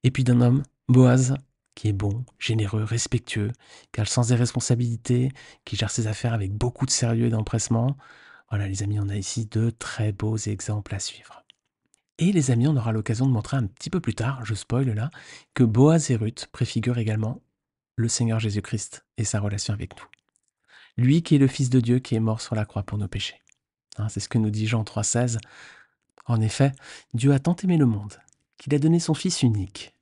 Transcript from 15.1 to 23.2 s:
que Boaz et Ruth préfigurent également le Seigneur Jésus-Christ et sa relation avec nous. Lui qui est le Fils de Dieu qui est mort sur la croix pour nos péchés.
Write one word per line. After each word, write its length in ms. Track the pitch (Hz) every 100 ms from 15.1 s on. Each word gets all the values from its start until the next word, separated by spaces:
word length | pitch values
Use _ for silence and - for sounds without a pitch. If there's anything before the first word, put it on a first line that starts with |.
| - - - _
que 100 | -
Boaz 460 | 120 110 147 165 143
et 60 | 117
Ruth 300 | 110 - -
préfigurent 460 | - 120 - 120 120
également 440 | 110 107 107 - _ _ _ _ _ -
le 120 | 113
Seigneur 300 | - 117 110
Jésus-Christ 680 | 110 104 - 110 - - _ -
et 60 |
sa 160 | 107 104
relation 340 | 101 101 -
avec 240 | 104 127 -
nous. 80 | - _ _ _ _ _ _ - - -
Lui 260 | 123 160
qui 120 | 165
est 40 | 147
le 100 | 135
Fils 200 | - 131
de 120 | 127
Dieu 180 | 117 123
qui 160 | -
est 60 | 113
mort 200 | 110 110
sur 140 | -
la 100 | 110
croix 200 | 104 104
pour 120 | 101 104
nos 120 | 95
péchés. 340 | 104